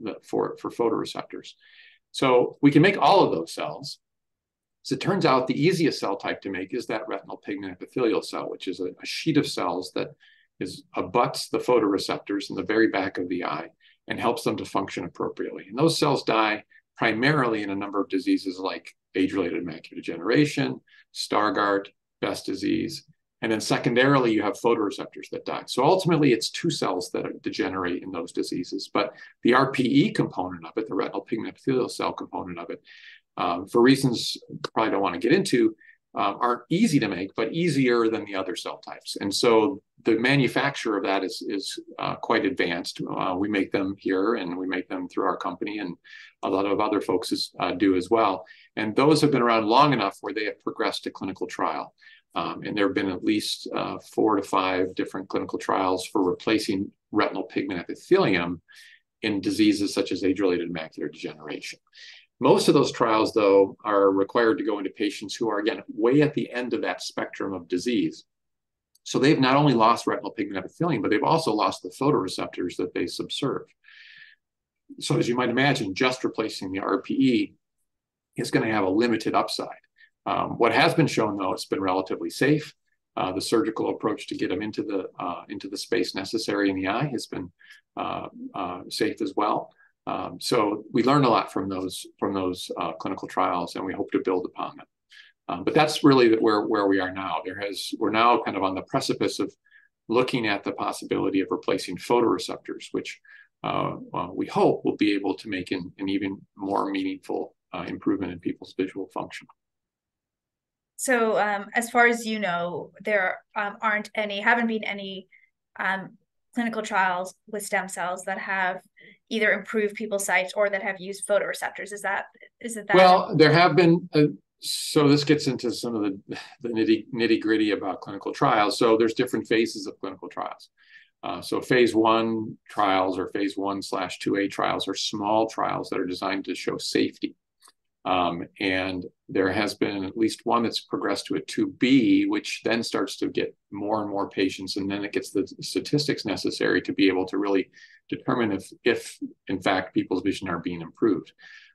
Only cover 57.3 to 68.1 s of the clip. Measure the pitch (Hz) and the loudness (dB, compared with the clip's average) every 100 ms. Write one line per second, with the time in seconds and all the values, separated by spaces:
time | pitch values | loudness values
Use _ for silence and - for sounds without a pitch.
57.3 | 95 92 - 95 90 - - - 185 156 | -2 -6 -4 -4 -6 -8 -12 2 4 6
58.3 | 90 87 87 - - - - _ _ 110 | 2 0 -4 -10 -20 -20 -20 _ _ -4
59.3 | 101 104 98 107 95 98 - 98 92 92 | -2 0 4 4 4 0 -2 -2 0 0
60.3 | 95 95 87 85 85 80 - 82 78 80 | 2 2 2 -2 -6 -8 -8 -10 -8 -12
61.3 | 76 76 71 - - _ - - - _ | -12 -12 -10 -12 -16 _ -20 -20 -20 _
62.3 | _ 127 202 - 156 131 - 117 110 110 | _ 4 6 6 6 4 2 2 4 2
63.3 | 113 101 98 98 90 107 101 98 98 98 | 4 6 6 6 0 0 4 4 4 2
64.3 | 120 113 113 104 101 95 - 104 - 101 | 2 4 2 0 -2 -4 -4 -4 -4 -10
65.3 | - 113 104 107 98 - - 117 143 147 | -4 -2 0 -2 -2 -8 0 4 6 4
66.3 | 131 117 123 123 113 95 92 - - 110 | 2 -4 -6 -4 -2 -2 -6 -8 -8 -8
67.3 | - 98 95 85 90 123 113 80 | -8 -8 -8 -4 -4 0 0 0